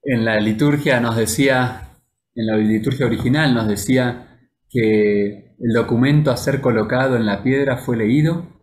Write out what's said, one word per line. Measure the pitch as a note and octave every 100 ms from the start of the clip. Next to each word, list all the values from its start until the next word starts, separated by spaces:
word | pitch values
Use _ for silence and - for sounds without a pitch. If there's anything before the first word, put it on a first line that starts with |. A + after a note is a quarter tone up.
| C#3+
En | A#2+ A2+
la | A2
liturgia | G#2+ G#2+ D3 D3 D3 B2+
nos | A#2 A2+
decía, | A2 - C3+ C3 B2+ - - _ _ _ _ -
en | A2
la | G#2+
liturgia | G#2+ A2 G#2 C3 B2+
original | A2+ B2 D3 D3+
nos | A#2+ G#2+
decía | G2+ - B2+ B2 A#2 - - _ _ _
que | B2 A2 G#2+ G#2 G2+ G2+ G#2 - _
el | A#2+
documento | A2+ A2+ A#2 C3 D3 D3+
a | B2
ser | - C3
colocado | C3 A2+ G#2+ B2 C3+ B2
en | G#2+
la | G2
piedra | B2+ C3+ C#3 B2
fue | - A#2
leído | G#2+ C3+ D#3 F3 - -